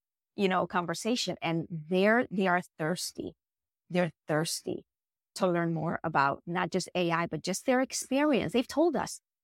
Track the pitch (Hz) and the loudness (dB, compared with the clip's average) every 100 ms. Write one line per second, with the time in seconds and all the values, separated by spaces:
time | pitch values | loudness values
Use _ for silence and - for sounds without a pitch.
0 | _ _ _ - 196 185 180 185 170 170 | _ _ _ -2 2 2 0 -2 -2 -4
1 | 220 247 - - 156 165 151 165 151 185 | -2 -2 -2 -4 -2 -2 -2 -8 0 4
2 | 202 233 - 180 190 175 - _ 156 175 | 6 4 2 0 2 2 -2 _ -4 -2
3 | - - - - _ _ _ _ _ 175 | -6 -10 -12 -12 _ _ _ _ _ 0
4 | 175 - - 151 165 - - - - _ | 0 -4 -2 0 0 -4 -6 -8 -10 _
5 | _ _ _ - 190 175 170 165 160 - | _ _ _ -2 0 2 0 0 -2 -2
6 | 165 156 139 139 - 175 180 185 - 180 | 0 2 2 0 -4 -4 -2 -2 -2 -2
7 | 170 165 170 160 - 190 - 254 262 - | 0 0 -2 -4 -4 -4 0 2 0 -4
8 | - 262 302 240 - 226 254 277 339 254 | -2 0 2 2 2 -2 -2 2 2 2
9 | - - _ _ | -4 -8 _ _